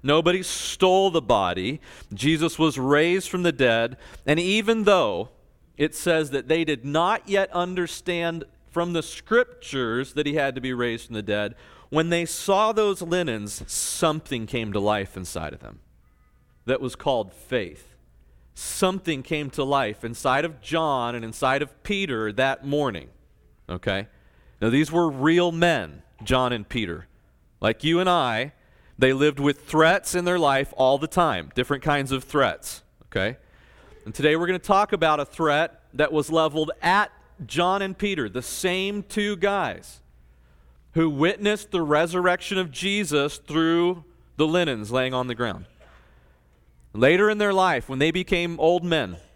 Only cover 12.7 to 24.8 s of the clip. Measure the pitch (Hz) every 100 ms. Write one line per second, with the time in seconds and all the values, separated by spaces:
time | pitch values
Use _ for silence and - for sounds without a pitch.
12.7 | 214 208 190 165 180 165 110 104 - -
13.7 | - - - 165 156 - 123 107 123 110
14.7 | 101 104 104 95 92 90 - 78 - 58
15.7 | 52 _ _ _ _ _ _ _ _ -
16.7 | 135 131 - 147 123 98 - - 127 90
17.7 | 76 - _ _ _ _ _ _ - -
18.7 | - 185 190 - 139 - 151 143 - 139
19.7 | 139 113 107 117 117 135 135 165 139 -
20.7 | 160 160 135 120 120 113 - 135 135 143
21.7 | - - 202 190 117 107 104 135 135 139
22.7 | 147 139 90 64 _ _ _ _ _ -
23.7 | 90 - 98 - _ _ _ - _ 113
24.7 | 131